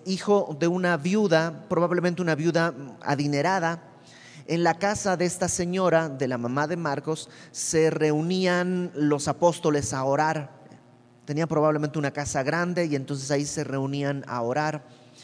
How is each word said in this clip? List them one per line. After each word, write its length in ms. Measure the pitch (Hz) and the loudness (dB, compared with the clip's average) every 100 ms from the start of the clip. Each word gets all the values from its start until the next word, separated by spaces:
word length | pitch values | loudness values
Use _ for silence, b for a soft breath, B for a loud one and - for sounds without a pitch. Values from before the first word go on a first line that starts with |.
| 185 | -6
hijo 500 | 190 - 202 - 143 | -4 2 2 2 0
de 80 | 170 | 0
una 300 | 180 180 165 | 2 0 0
viuda, 680 | 180 214 202 160 165 151 - | 2 2 4 4 2 -4 -2
probablemente 540 | 170 170 175 175 175 | 0 2 2 0 0
una 120 | 175 | 0
viuda 400 | 147 170 160 165 - 139 104 | 0 2 2 2 -2 -12 -8
adinerada. 840 | 92 139 143 143 165 190 165 170 - - B B B 151 B | -2 0 0 0 2 2 0 -4 -10 -20 B B B -14 B
En 180 | 170 | 0
la 140 | 170 165 | 2 2
casa 380 | 202 214 196 170 | 0 0 0 0
de 100 | 175 | 0
esta 220 | - 180 | -2 -2
señora, 600 | - 175 185 180 165 160 | -2 -2 0 4 4 2
de 180 | 135 127 | -2 -2
la 120 | 123 | -2
mamá 280 | 120 135 151 | -2 -2 -2
de 100 | 170 | -2
Marcos, 520 | 156 139 156 160 - B B | -4 -4 -4 -6 -8 B B
se 360 | - - 160 160 | -10 -2 2 2
reunían 1000 | 151 156 151 165 185 185 180 180 180 180 139 | 4 2 2 0 2 2 2 0 -2 -2 0
los 320 | 147 147 151 | 2 2 0
apóstoles 640 | - 175 - 160 143 - | 2 2 4 2 0 0
a 100 | 135 | -2
orar. 480 | 135 143 156 156 139 - - - - - - - | 0 2 2 0 -6 -14 -20 -20 -20 -20 -20 -14
Tenía 220 | - 147 165 | -6 -2 0
probablemente 540 | 151 156 151 147 156 | 2 4 2 0 -2
una 100 | 156 | -4
casa 320 | 147 143 143 | -4 -4 -2
grande 440 | 131 170 175 175 165 | 0 0 0 0 0
y 100 | 139 | -2
entonces 340 | 135 139 135 | -4 -6 -2
ahí 140 | 143 | -2
se 180 | 143 160 | -2 -4
reunían 640 | 131 135 135 143 139 139 - | -4 -4 -4 -2 -2 -4 -6
a 140 | 120 | -4
orar. 460 | 117 139 151 151 - B B B | -2 -2 -2 -4 -10 B B B